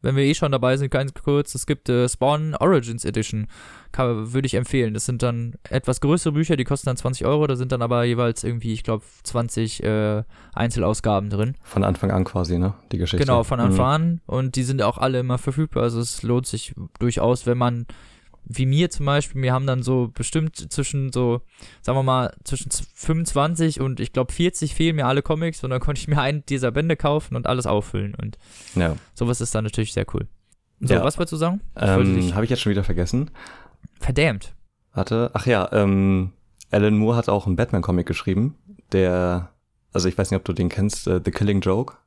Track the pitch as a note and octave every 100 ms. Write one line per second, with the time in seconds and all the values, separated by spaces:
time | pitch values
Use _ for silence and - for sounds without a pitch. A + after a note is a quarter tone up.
0 | - C3+ C#3 D3+ D3+ C3+ B2+ C3 C#3 C3+
1 | C3+ - - C#3+ C#3+ B2+ - C#3+ - B2
2 | B2 - C3 D3+ D#3 D3+ D#3+ F3 A#2 A#2
3 | - G#2+ A2 G#2+ G#2+ - - - - -
4 | B2+ A2+ A2 B2+ C3+ A2+ B2 C#3 A#2 G#2+
5 | - A#2+ B2 A#2+ A#2 - - C#3+ - C3
6 | C#3+ E3 E3 D3 D#3+ D#3 B2+ C#3 - B2+
7 | C#3 C3 - D3 D3+ B2+ B2+ B2+ A#2 A#2+
8 | A#2+ A#2+ A#2+ A#2 - A#2+ A2+ A2 - A2
9 | - - - A#2+ A#2 - A2 - - G#2+
10 | G#2+ G#2+ G#2+ - - - A#2 A#2 F2+ G#2+
11 | A2 G2+ G#2 G#2 A2 C#3 - - G2+ F2+
12 | G2 G2 F#2 - F2 F2 F#2 G2 - F2+
13 | E2+ F2 C3 B2 A2+ B2 G2+ F#2+ B2+ D3+
14 | E3 E3+ - B2 C3 C3 B2 C3+ G#2+ A#2+
15 | C3 B2+ B2 B2 - C3+ D#3 - A#2 A#2
16 | A#2 - A2 A#2+ B2+ A2+ - - F#2 -
17 | A#2+ A#2 A2+ B2 - A#2+ A#2+ A#2+ A#2 -
18 | - - _ - - A#2 C3 C#3+ F3 -
19 | C#3 C#3+ C#3+ C3+ C3 B2+ C3+ B2+ B2 C3
20 | A#2+ - A#2 D#3+ D#3+ - - - C#3 C#3
21 | C3+ B2+ B2 A#2+ - _ - - - C3+
22 | C3 B2+ B2 - - C3+ - - - -
23 | - D#3+ E3 - D3 E3 E3 D3 C3+ B2
24 | A#2 - B2+ - E3+ - D3+ - D#3+ D#3
25 | B2+ C#3 - D#3+ E3 D#3 C3 B2+ C3+ C#3
26 | - D3 C3 D3 - C#3 B2+ B2+ D#3+ D#3
27 | D3+ D3 - A2 - B2+ B2 G#2 G#2 G2+
28 | G2+ - G#2+ - - - - - E2+ D2+
29 | - - A#2+ B2 A#2+ A2 A2 - A2 -
30 | G2 - - - _ _ _ _ B2+ F#2
31 | A#2+ - F3 D#3 E3 G3 - - G#2 F#2+
32 | F#2+ F#2 F2+ F#2 A2+ - - G2+ F#2+ E2+
33 | F2 B2 D3+ - - - - _ - _
34 | - B2+ D#3 G2+ - - - _ _ -
35 | F#2+ A2+ A#2+ - - A2+ F2+ A2 G2+ G2
36 | G2 F#2+ F#2+ - _ _ - G#2 G#2 G#2+
37 | G#2+ A#2 A#2 G#2 G2 F2 A2+ F#2+ F2 F2+
38 | F2 - - F#2+ B2+ - - - - F#2+
39 | F#2 F2+ F2+ F2+ E2+ _ _ _ _ F#2+
40 | F2+ - F#2+ F#2+ - F2 F2+ - G#2 -
41 | - F#2 F2+ - G#2 G2 F#2+ F#2+ C3+ -